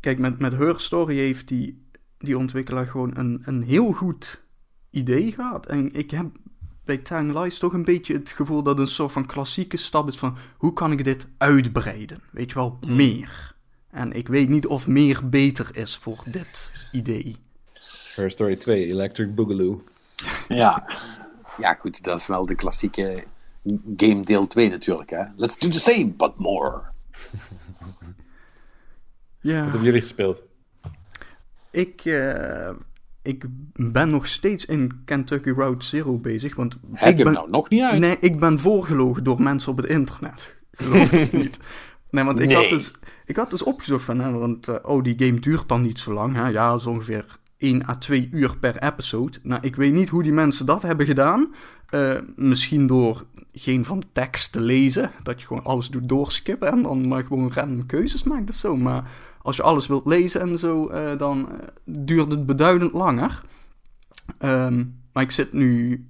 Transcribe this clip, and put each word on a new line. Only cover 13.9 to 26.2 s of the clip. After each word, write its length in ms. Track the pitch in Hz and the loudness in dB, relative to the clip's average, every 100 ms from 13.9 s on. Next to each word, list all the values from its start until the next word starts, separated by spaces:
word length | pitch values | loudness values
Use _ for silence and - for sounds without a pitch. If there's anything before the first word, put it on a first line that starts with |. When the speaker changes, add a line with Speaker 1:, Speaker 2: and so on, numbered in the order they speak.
Speaker 1:
En 220 | 143 120 | -8 -8
ik 160 | 113 123 | -6 0
weet 200 | 135 131 | 2 4
niet 180 | 151 160 | 4 2
of 200 | 143 123 | -4 2
meer 420 | 131 143 131 131 | 4 6 4 0
beter 480 | 139 139 131 113 - | 2 2 2 -8 -8
is 200 | 110 - | -8 -8
voor 260 | - 113 - | -10 -12 -10
dit 420 | 147 175 - - - - | -12 -10 -14 -14 -16 -10
idee. 440 | 127 117 - - 110 _ - - _ - - - | -8 -4 -6 -6 -14 _ -20 -20 _ -20 -18 -16
Speaker 2:
Her 160 | - 95 | -4 -4
Story 260 | - 104 95 | 0 0 0
twee, 300 | - 107 85 | 0 0 2
Electric 480 | 92 98 - 107 | -2 -4 -4 -4
Boogaloo. 480 | 107 107 101 92 107 - _ _ - - - - | 0 0 2 0 -2 -10 _ _ -14 -10 -10 -4
Speaker 3:
Ja. 380 | 120 120 - - - - - - - - - | 4 4 4 -2 -12 -14 -18 -20 -20 -20 -4
Ja, 160 | 107 | -2
goed, 280 | 82 101 - | -2 -4 -8
dat 140 | - 87 | -6 -6
is 80 | - | -4
wel 200 | 92 92 | -4 -2
de 80 | |
klassieke 680 | 90 92 85 104 - 95 92 - - - - - 104 107 98 | -2 -2 -2 -4 -2 -4 -6 -12 -18 -20 -12 -6 -6 -6 2
game 240 | 104 104 | 4 4
deel 240 | 95 104 98 | 4 2 4
twee 220 | - 113 | 4 2
natuurlijk, 400 | 90 92 82 - | 2 -2 -4 -4
hè. 120 | 82 104 101 | -8 -8 -4
Let's 220 | 117 - | -4 -2
do 100 | 175 | 0
the 120 | 160 | 4
same, 260 | 226 240 123 | 4 4 2
but 220 | 85 | 0